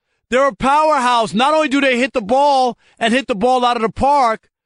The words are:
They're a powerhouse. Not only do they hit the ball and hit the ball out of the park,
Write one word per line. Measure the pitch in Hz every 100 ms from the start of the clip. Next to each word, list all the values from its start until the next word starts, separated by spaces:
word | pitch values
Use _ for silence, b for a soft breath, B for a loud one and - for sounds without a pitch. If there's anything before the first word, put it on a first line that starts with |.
| _ _ -
They're | 240 277
a |
powerhouse. | 202 247 294 311 294 247 240 220
Not | 190 269
only | 311 302
do | 277
they | 269 240
hit | 262
the | 262
ball | 196 254 285 269 254 - b b
and | 233
hit | 247 -
the |
ball | 220 247 254
out | 240 240
of |
the | 220
park, | - 254 285 240 220 _ _